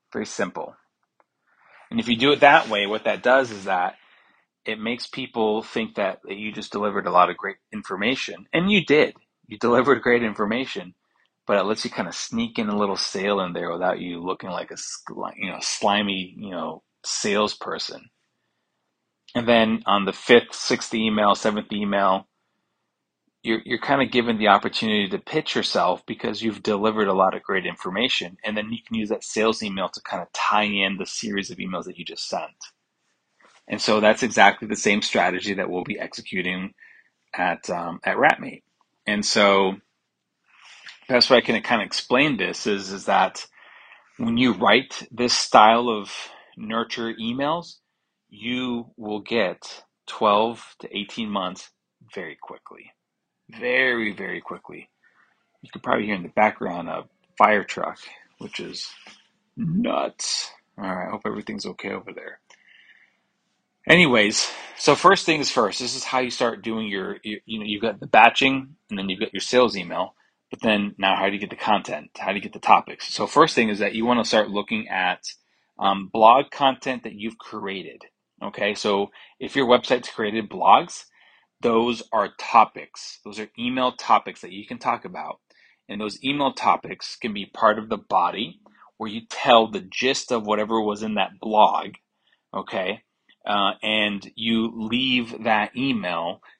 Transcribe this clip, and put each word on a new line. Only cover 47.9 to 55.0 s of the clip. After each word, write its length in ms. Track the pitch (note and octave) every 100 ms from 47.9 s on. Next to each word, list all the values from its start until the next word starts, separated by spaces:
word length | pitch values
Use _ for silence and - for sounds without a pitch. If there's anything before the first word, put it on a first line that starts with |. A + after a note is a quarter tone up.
| _ _ _ _
you 600 | G#2 A#2 B2 B2+ A#2+ A#2+ -
will 240 | G#2+ G#2+
get 640 | G2 A#2 F#2+ F2 - - - _ -
twelve 680 | - G#2+ G#2 A2+ A#2 - -
to 160 | - G2+
eighteen 320 | G#2 - A2
months 420 | G2+ F#2 F#2+ - _ _ _ A2+
very 220 | - E2 D2
quickly. 500 | - - - - - _ _ _ _ _ _
Very, 600 | A2+ B2 B2+ C3 A#2 G#2+
very 280 | F#2 F#2+ F2
quickly. 480 | - F2 - - - _